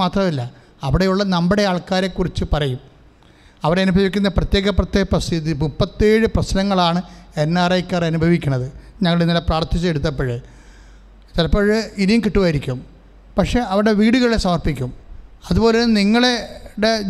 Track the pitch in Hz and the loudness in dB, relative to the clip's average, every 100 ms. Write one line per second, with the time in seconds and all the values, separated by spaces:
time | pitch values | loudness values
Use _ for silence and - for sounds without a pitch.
0 | 180 202 190 143 120 - - - 135 156 | 0 0 0 -2 -6 -12 -20 -10 -2 0
1 | 190 190 202 180 175 208 202 180 - 185 | 2 0 0 0 0 0 0 -2 -2 -2
2 | 190 190 170 - 170 156 143 127 - - | -2 -2 -4 -4 -2 -2 -2 -4 -10 -20
3 | - _ - - - - 151 180 190 180 | -20 _ -20 -20 -20 -4 0 2 2 2
4 | 196 190 196 - - 202 196 190 185 202 | 2 0 -2 0 0 0 0 0 0 0
5 | 190 185 - 165 156 143 151 - 151 - | 0 -2 -2 -4 -4 -2 -4 -2 -4 0
6 | 214 220 226 175 - 202 196 190 170 175 | 2 4 2 0 -2 -2 0 0 2 0
7 | 180 - - - 151 175 175 185 175 180 | -4 -12 -10 -4 -2 0 2 0 -2 -2
8 | 165 165 165 175 143 131 127 - - - | -2 0 2 2 0 -2 -4 -10 -18 -4
9 | 175 170 170 170 170 160 165 175 180 156 | 0 2 2 0 0 -2 0 -2 -2 -2
10 | 156 135 131 120 - - - - - - | -2 -4 -4 -6 -10 -20 -20 -20 -20 -20
11 | - - - - 160 208 202 220 208 - | -20 -20 -8 -4 0 2 2 0 -2 -2
12 | 190 226 214 202 180 147 135 127 - - | 2 2 2 2 2 0 -4 -8 -10 -20
13 | - - - - 175 240 226 196 214 208 | -20 -20 -6 -2 0 0 0 2 2 4
14 | 214 254 240 220 185 170 165 131 127 - | 4 4 2 0 0 0 -2 -4 -6 -10
15 | - - - - - 180 226 226 240 214 | -18 -20 -20 -12 -4 2 2 2 2 2
16 | 196 233 247 233 - - - - 220 220 | 4 4 2 0 -6 -16 -14 -2 0 0
17 | 202 | 0